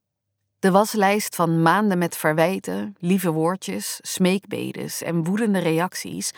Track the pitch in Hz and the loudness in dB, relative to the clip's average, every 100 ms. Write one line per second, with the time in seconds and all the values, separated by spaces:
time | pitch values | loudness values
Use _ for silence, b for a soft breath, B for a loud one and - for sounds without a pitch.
0 | _ _ _ _ _ _ 190 190 220 214 | _ _ _ _ _ _ 4 4 4 2
1 | 196 208 - - 170 165 165 185 214 180 | 2 2 -2 0 2 4 4 4 2 2
2 | 170 - 160 156 165 190 190 190 208 196 | -2 -2 0 2 2 0 -6 -6 -8 -6
3 | 175 190 180 160 160 190 - 196 - - | 0 0 2 0 0 -2 -6 -8 -8 -10
4 | - - 185 196 - 123 127 - - - | -8 0 2 0 -2 -8 -8 -8 -8 -8
5 | - 170 160 202 233 190 165 160 180 - | -4 -2 0 0 0 0 0 0 -2 -6
6 | - 170 - | -10 -8 -8